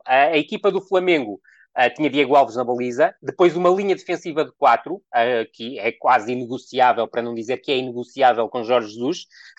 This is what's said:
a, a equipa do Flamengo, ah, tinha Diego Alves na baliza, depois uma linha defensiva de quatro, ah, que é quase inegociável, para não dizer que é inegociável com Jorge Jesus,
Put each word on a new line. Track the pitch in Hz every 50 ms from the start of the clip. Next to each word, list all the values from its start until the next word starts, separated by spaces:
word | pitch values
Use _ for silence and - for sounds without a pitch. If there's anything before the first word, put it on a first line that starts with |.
| -
a, | - 131 135 139
a | 156 165
equipa | 151 147 - 214 - - 202
do | 185 190
Flamengo, | 190 - 190 185 180 185 170 151 123 104 98 92 _ _ _ _ _ _ -
ah, | 135 123 120
tinha | - - 156 143
Diego | 123 147 139 123 143
Alves | 143 135 - 110
na | 131 123
baliza, | 117 123 120 123 123 120 123 156 185 - _
depois | - 131 - - 185 175 151
uma | 175 180 175
linha | 185 190 202 196 180
defensiva | 147 - - 175 165 - 175 147 156 147
de | 127
quatro, | _ - 143 127 117 113 - 143 131 208 _ _
ah, | - 120 117 123 127 113 113 -
que | _ - 113 117 139 110
é | 98 117
quase | - - - 127 127 123 101 -
inegociável, | 123 123 123 113 127 117 - - - 127 127 123 117 117 113
para | 110 - 120
não | 117 120 117
dizer | 113 110 107 127
que | 127 - -
é | 139
inegociável | 127 127 127 117 120 120 - - 131 131 123 117 113 113
com | 107 - 123 113
Jorge | 110 127 120 110 104
Jesus, | 104 117 120 135 180 - - _ _ - - - -